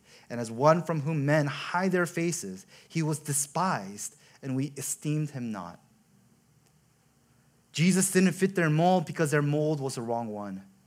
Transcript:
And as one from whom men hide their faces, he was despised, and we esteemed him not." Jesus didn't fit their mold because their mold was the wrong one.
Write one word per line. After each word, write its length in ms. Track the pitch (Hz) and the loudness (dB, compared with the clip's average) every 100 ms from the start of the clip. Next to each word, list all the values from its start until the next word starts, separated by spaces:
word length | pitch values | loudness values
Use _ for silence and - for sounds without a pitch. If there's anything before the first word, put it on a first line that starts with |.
| _ - - | _ -20 -12
And 100 | 120 | -8
as 120 | 113 | -6
one 320 | 113 147 170 | 2 4 4
from 180 | 165 160 | 2 -4
whom 240 | 143 160 139 | -2 0 2
men 220 | 156 143 | 2 2
hide 440 | 143 - 175 190 | -4 -6 -2 0
their 140 | 180 170 | 2 0
faces, 600 | 175 170 165 135 185 - - - | 0 -2 -4 -8 -12 -16 -20 -8
he 140 | 160 | -2
was 180 | 156 151 | -2 -2
despised, 960 | - 139 - 160 185 135 98 104 - - _ - | -4 -4 -4 -2 -2 -2 -6 -12 -14 -14 _ -14
and 140 | 139 131 | -6 -4
we 180 | 143 139 | -4 -6
esteemed 540 | - - 151 151 147 | -8 -6 -4 -2 -2
him 200 | 135 120 | -6 -6
not." 280 | 101 87 - _ _ _ _ _ _ _ _ _ _ _ _ _ _ _ _ _ _ _ | -6 -10 -14 _ _ _ _ _ _ _ _ _ _ _ _ _ _ _ _ _ _ _
Jesus 400 | - 175 185 185 | 2 4 4 4
didn't 220 | 185 185 | 4 4
fit 200 | 180 190 | 4 0
their 160 | 190 160 | 2 2
mold 380 | 151 175 185 151 | 4 6 4 2
because 240 | 147 151 | -2 0
their 100 | 151 | 2
mold 380 | 147 147 151 151 | 2 0 0 -2
was 160 | 135 123 | -4 -6
the 80 | |
wrong 240 | 117 117 113 | -4 -4 -4
one. 360 | 104 101 95 - _ | -8 -8 -10 -14 _